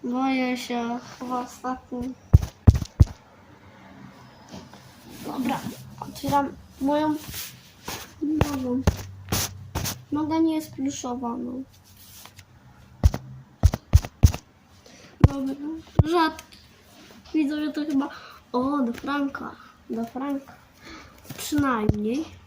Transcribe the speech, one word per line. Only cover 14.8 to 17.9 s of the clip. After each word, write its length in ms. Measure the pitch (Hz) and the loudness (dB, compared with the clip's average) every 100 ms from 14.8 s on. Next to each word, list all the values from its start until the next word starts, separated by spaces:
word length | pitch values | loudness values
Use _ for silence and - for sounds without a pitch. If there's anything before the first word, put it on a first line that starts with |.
| - - - - | -20 -20 -20 4
Dobra, 340 | - 277 269 277 285 320 320 - | 4 4 -2 -4 -6 -8 -6 2
rzadki. 540 | 302 349 320 320 - - - - - - - - - | 4 6 4 2 -16 -20 -20 -20 -20 -20 -20 -20 -4
Widzowie, 380 | 320 285 302 302 | 0 2 0 -2
to 120 | 302 | -2
chyba... 240 | 302 | 0